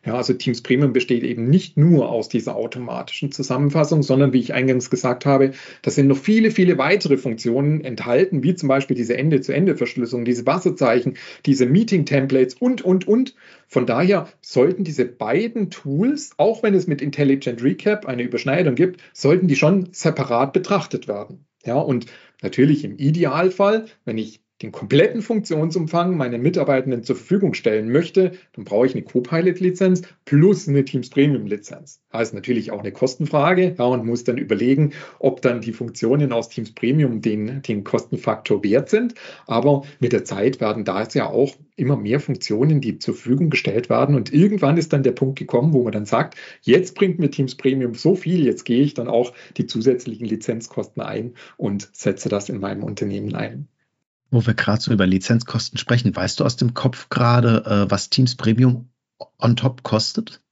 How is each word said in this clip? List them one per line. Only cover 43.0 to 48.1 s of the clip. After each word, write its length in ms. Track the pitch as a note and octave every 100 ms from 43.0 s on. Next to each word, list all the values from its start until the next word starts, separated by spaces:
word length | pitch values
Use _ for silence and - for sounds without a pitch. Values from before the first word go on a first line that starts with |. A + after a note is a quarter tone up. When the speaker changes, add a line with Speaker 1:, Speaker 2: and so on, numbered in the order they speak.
| -
Speaker 1:
Verfügung 360 | - A#2 C3+ E3
gestellt 400 | - - G#2 B2
werden. 240 | A#2 C#3
Und 200 | C#3 G2+
irgendwann 420 | C#3+ G3+ G3+ C#3+ E3
ist 160 | D#3+
dann 120 | D3
der 100 | C3+
Punkt 260 | - C3+ C#3
gekommen, 320 | - A#2+ D3+
wo 120 | C#3
man 100 | A#2
dann 120 | G#2 G#2
sagt, 320 | A#2 - - - -
jetzt 320 | - - F3+ -
bringt 220 | G3 E3+
mir 120 | D3+
Teams 260 | - C3 -
Premium 380 | C3+ C3+ B2
so 200 | A2 D3+